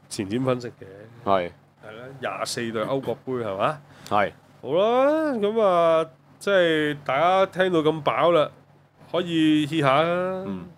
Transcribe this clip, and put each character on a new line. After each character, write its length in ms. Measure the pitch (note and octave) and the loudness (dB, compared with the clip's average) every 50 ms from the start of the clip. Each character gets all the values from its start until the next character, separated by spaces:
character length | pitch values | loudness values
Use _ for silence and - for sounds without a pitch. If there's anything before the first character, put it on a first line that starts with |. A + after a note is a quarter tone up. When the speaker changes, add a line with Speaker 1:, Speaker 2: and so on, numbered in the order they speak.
| _ - | _ -12
Speaker 1:
前 180 | - - G#2 | -8 -8 -6
瞻 160 | F#2+ G#2+ B2+ C3 | -4 -4 -2 -2
分 160 | B2+ B2+ B2 | -2 -2 -4
析 80 | A#2+ A#2 | -6 -12
嘅。 600 | - - G2 G2 F#2+ G2+ G#2+ A2+ A#2 A#2 - G2 | -14 -16 -20 -20 -20 -20 -20 -20 -18 -8 -2 0
Speaker 2:
係。 220 | G2 F#2+ F2 E2+ - _ _ _ _ _ | 0 0 0 -4 -10 _ _ _ _ _
Speaker 1:
係 100 | - G#2+ | -20 -20
啦， 120 | A2 A2+ B2 C3 C#3 C3 | -18 -18 -18 -18 -14 -10
廿 260 | B2 G#2 F#2+ G2 A2+ | -8 -8 -6 -6 -6
四 260 | - - B2+ A#2 A#2 | -6 -6 -6 -6 -4
隊 120 | A2 A2 G#2+ | -4 -4 -4
歐 140 | - C3+ C3+ | -4 -4 -4
國 160 | B2+ B2+ A2+ - - | -4 -6 -8 -8 -8
杯 80 | C3 B2+ | -8 -6
係 240 | B2 A2+ G#2 F#2+ | -6 -4 -4 -4
嘛？ 200 | G2 A2 C#3+ D3+ C#3+ - - - - - - | -2 -2 -2 -2 -4 -12 -20 -20 -16 -8 -2
Speaker 2:
係。 220 | G2+ G#2 G2 E2+ - - _ _ - - | 0 0 0 0 -2 -10 _ _ -20 -14
Speaker 1:
好 60 | - B2 | -8 -2
啦， 640 | D3 F3 G3+ A3+ A#3+ B3+ C4+ C#4+ D#4 D#4+ D#4 D4+ C4 | 0 0 2 2 2 2 2 2 0 0 -2 -2 -4
咁 280 | A3 G3+ G3+ A3 A3+ | -2 -2 -2 0 2
啊， 440 | G#3+ F#3+ F3 E3+ E3+ E3 D#3+ D#3+ D#3+ D3 - _ _ _ - - | 2 2 4 4 4 4 4 2 0 -2 -8 _ _ _ -16 -8
即 120 | - G3+ | -2 2
係 460 | G3+ F#3 F3 E3 D#3+ D#3 D3+ D3 D3 C#3+ - | 4 4 4 4 2 2 0 -2 -4 -6 -4
大 120 | - C3 C#3 | -2 0 2
家 260 | E3 F3+ F#3 F#3+ F#3+ | 2 4 4 2 2
聽 260 | F#3+ - E3+ F#3 F#3 | 0 0 0 0 2
到 80 | F3 E3 | 2 2
咁 240 | D3 D#3 D#3+ D#3+ D3 | 2 2 0 0 0
飽 280 | - A#2 B2 D3+ F3 | -2 0 2 4 4
啦， 180 | E3+ D#3 C#3+ - - - _ _ _ _ _ _ _ _ - - | 4 4 2 0 -4 -14 _ _ _ _ _ _ _ _ -12 -6
可 100 | - F3 | -4 -4
以 440 | F3+ E3+ E3+ D#3+ D#3 D#3 D3+ D3+ D3+ | -2 0 0 2 4 4 4 2 0
歇 160 | C#3 D#3+ D#3+ | 0 0 0
下 200 | C#3+ C3+ C3 D3 | 2 4 4 4
啦。 420 | D#3+ E3+ F3 F3+ F#3 F#3 F#3+ F#3 F#3+ | 2 0 0 -2 -4 -4 -6 -8 -8
Speaker 2:
嗯。 180 | G3+ G3 F#3 F3 F3+ D#3+ | -8 -10 -10 -12 -14 -20